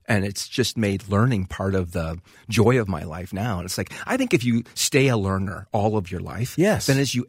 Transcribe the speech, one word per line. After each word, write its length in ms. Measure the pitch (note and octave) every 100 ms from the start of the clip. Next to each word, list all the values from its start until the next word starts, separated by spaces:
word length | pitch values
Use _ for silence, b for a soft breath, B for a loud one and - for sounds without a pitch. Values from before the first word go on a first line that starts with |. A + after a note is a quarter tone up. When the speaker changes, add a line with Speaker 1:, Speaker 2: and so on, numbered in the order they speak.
| -
Speaker 1:
And 200 | G#2 G2+
it's 200 | G2 -
just 300 | - A#2 A#2+
made 320 | G#2 G2 G2
learning 380 | G#2 B2+ G#2+ F2
part 280 | - G2
of 180 | F#2+ E2+
the 280 | F2 D#2+ F2 b b -
joy 280 | A2+ A2 B2+
of 80 | G2
my 180 | D#2+
life 280 | E2+ E2 F2+
now. 240 | F#2 A2 F2+
And 40 |
it's 140 | F2+ -
like, 160 | F#2+ B -
I 120 | B3+
think 160 | B3+
if 100 | E3
you 180 | A#2+ A#2 -
stay 340 | - - C#3 C3+
a 80 | A2+
learner 520 | G2 F#2+ G2 E2 F2+
all 240 | G#2+ G#2+ G#2+
of 140 | F2
your 100 | F2+
life, 340 | - E2 B2+ -
Speaker 2:
Yes. 260 | G3 D3+
Speaker 1:
then 140 | - C3+
as 160 | C3+
you 120 | B2